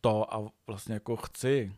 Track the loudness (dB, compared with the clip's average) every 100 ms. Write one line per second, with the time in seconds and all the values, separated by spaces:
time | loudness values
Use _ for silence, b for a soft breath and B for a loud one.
0 | 6 4 2 -2 -6 _ -12 -10 -6 -6
1 | -4 -6 -6 -2 2 2 0